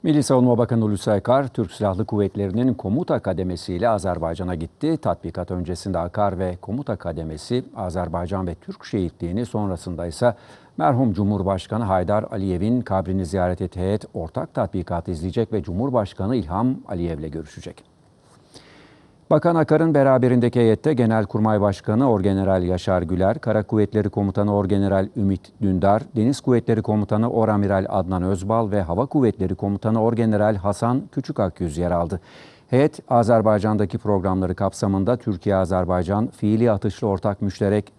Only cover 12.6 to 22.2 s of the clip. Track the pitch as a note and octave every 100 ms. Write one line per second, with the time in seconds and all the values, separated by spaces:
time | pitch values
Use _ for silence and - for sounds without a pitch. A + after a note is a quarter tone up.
12.6 | G#2 B2 A#2 F#2+ F2 F#2+ F2 F#2+ F2+ F2+
13.6 | F#2 - F#2 G#2 - G#2+ E2 - D#3+ -
14.6 | G2+ F#2+ F2 F2 E2+ E2+ F#2 G2+ A2 G#2+
15.6 | D2+ E2+ C3+ B2 G2+ - F#2+ B2+ E2+ F#2
16.6 | B2 C3 - F#2 F2 D#2+ D#2 D#2 D#2 -
17.6 | - - _ _ _ _ _ _ _ -
18.6 | - - - - _ _ _ D#3 E3+ E3
19.6 | D#3 D#3 E3 D3 C3+ C3 B2 B2 A#2+ B2
20.6 | A2+ G#2+ D#3 C3+ A2+ A2 G2+ A2 A2 G#2+
21.6 | G2+ G2 - A2 C#3 G#2+